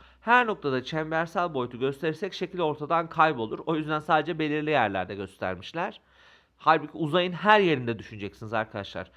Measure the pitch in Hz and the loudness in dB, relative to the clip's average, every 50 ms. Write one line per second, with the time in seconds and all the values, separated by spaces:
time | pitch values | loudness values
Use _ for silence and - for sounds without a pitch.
0 | - - _ _ - 214 240 247 247 220 202 - - 143 131 127 127 - 160 156 | -20 -20 _ _ 0 4 4 4 4 2 -2 -2 -2 -2 -2 -2 -2 -4 -4 -4
1 | 160 156 160 160 170 165 - 190 175 175 151 131 123 123 127 113 131 135 139 - | -4 -2 -2 -2 -2 -2 -2 -2 -2 -2 -2 -2 -4 -4 -4 -4 -2 -2 -2 -2
2 | 175 160 156 160 208 185 - - 185 170 - 180 170 151 147 151 147 139 170 165 | -4 -4 -4 -4 -6 -8 -6 -6 -8 -6 -4 -2 -2 -2 -2 -4 -2 -2 0 0
3 | 170 160 - 160 160 160 151 120 113 107 - - - - 165 156 156 151 156 151 | 0 0 2 4 4 4 4 0 -2 -4 -6 -6 -4 -2 -2 -2 -2 -2 -2 -2
4 | 151 - 165 156 151 156 175 156 156 151 147 151 151 151 151 135 113 104 98 95 | 0 2 2 2 2 0 -2 -2 -2 -2 -2 -2 0 0 2 2 2 2 0 -2
5 | 92 92 104 98 98 92 - _ 104 92 92 90 98 - - 160 180 214 - - | -4 -4 -6 -8 -8 -10 -8 _ -6 -6 -6 -6 -10 -10 -8 -6 -6 -6 -8 -12
6 | _ _ _ _ - - - _ _ _ _ _ - 151 160 160 147 147 - - | _ _ _ _ -20 -20 -20 _ _ _ _ _ 2 2 4 4 2 -4 -4 -4
7 | 165 147 147 180 175 185 175 160 165 208 214 214 196 170 151 127 123 120 117 104 | -2 2 2 2 2 2 -2 0 4 6 6 8 8 6 4 2 2 -2 -4 -4
8 | - - 113 104 98 98 - - 117 107 113 110 110 - - 104 98 - - 90 | -6 -12 -10 -10 -10 -10 -10 -12 -8 -4 -2 -2 -2 -2 -6 -8 -8 -8 -8 -10
9 | - - _ | -10 -10 _